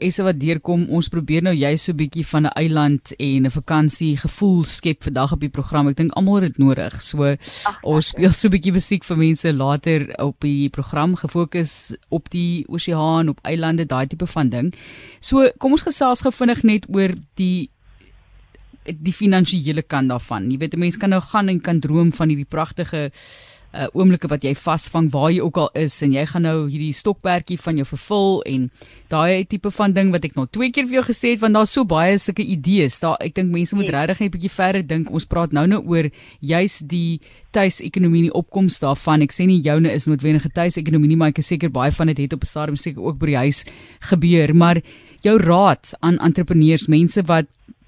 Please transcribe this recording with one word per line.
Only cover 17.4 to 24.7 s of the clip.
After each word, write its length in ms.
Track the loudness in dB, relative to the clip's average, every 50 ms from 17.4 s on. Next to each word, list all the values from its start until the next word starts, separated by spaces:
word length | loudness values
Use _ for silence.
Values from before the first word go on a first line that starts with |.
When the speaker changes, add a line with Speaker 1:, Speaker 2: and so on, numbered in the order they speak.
| -2 -2 -2 -2 -4 -8 _ _ _ _ -20 _ _ _ -20 _ _ _ _ -20 _ _ _ -20 -20 _ -20 -18 _ -14
Speaker 1:
die 260 | -12 -6 -4 -4 -4
finansiële 680 | 0 2 4 4 4 4 2 2 0 -2 -2 -4 -4 -4
kant 260 | -4 -2 -2 -2 -2
daarvan. 400 | -2 -4 -6 -6 -8 -6 -4 -4
Jy 60 | -4 -4
weet, 160 | -4 -6 -4
'n 60 | -2
mens 180 | -2 -2 -2 -2
kan 120 | 0 0
nou 120 | 0 0
gaan 280 | 0 -2 0 0 0 0
en 100 | 0 -2
kan 180 | -2 -2 -2 -2
droom 320 | 0 0 2 2 2 2
van 180 | 2 0 0 0
hierdie 160 | 0 -2 -4 -6
pragtige, 640 | -6 -6 -6 -4 -6 -8 -8 -6 -6 -6 -6 -8 -10 -14 -20 -20 -20 -20 -20 -20 -20 -20 -20 -16 -10
uh, 120 | -8 -8 -6 0
oomblikke 340 | 2 4 4 4 4 0 -4
wat 140 | -4 -4 -2
jy 120 | -4 -4
vasvang 560 | -4 -2 -2